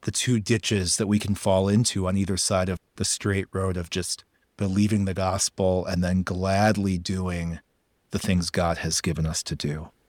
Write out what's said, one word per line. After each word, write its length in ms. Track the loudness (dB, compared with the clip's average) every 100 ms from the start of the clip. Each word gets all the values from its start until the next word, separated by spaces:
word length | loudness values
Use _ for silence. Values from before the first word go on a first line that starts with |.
the 80 | -6
two 300 | -2 0 0
ditches 560 | 2 0 2 0 0 0
that 100 | 2
we 120 | 2
can 160 | 2
fall 340 | 0 2 4 4
into 380 | 4 2 0 0
on 100 | 0
either 200 | 0 -2
side 320 | 0 0 0
of 80 | -4 _ -6
the 80 |
straight 420 | -4 -2 0 -2 -2
road 240 | -4 -2 -2
of 140 | -4
just 340 | -4 -4 -8 -12 _ _ -4
believing 480 | 0 2 2 2
the 100 | 0
gospel 720 | -2 0 0 -2 0 2 2
and 180 | 0 0
then 200 | 2 2
gladly 720 | 0 -2 0 4 4 4 0 0
doing 640 | -2 -4 -2 -4 -4 -8 _ _ _ _ _
the 80 | -4
things 320 | 0 0 0
God 280 | 0 0 0
has 220 | -2 -2
given 260 | -2 -2 -2
us 160 | -4
to 120 | -6
do. 360 | -6 -4 -6 -10 _